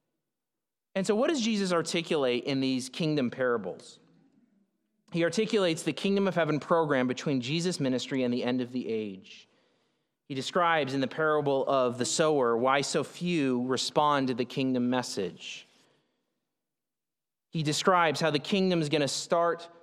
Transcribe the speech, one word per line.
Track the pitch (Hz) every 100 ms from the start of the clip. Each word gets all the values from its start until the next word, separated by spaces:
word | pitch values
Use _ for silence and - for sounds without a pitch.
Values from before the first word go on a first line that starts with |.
| _ _ _ _ _ _ _ _ _ -
And | 190
so |
what | 208 285
does | 311
Jesus | 220 220 190
articulate | 175 165 175 160 165 131 123
in | - 135
these | 131 131 123
kingdom | - 160 151 123
parables? | 123 127 117 95 - - - _ _ _ _ _ _ _ _ _ _ _
He | 170
articulates | 170 165 220 214 185 165
the | 165
kingdom | 143 196 196 196
of |
heaven | 175 156 151
program | - 170 156 139 127
between | 127 - 135
Jesus' | 123 160 175 170
ministry | 139 131 - 135
and | 123
the | 123
end | 117 127
of | 120
the | 127 117
age. | 113 107 95 98 - - _ _ _ _ _ _ _ -
He |
describes | 135 127 190 170 165 139
in | 135
the | 131
parable | - 156 151 147 135 -
of | 135 127 120
the |
sower | 120 - 156 147 120 117
why | 131 139
so | 139 160
few | 135 - 175 170 139 123 123
respond | 127 - - 147 143 131
to |
the | 120
kingdom | 127 - 131 127 123
message. | 127 123 - 90 82 - - - _ _ _ _ _ _ _ _ _ _ _ _ _ _ _ _ _ _
He | 165
describes | 151 147 - 180 165 139
how | 160
the | 147
kingdom | 143 202 190 175
is | 151
gonna | 151 139
start | - - 175 170 165 - -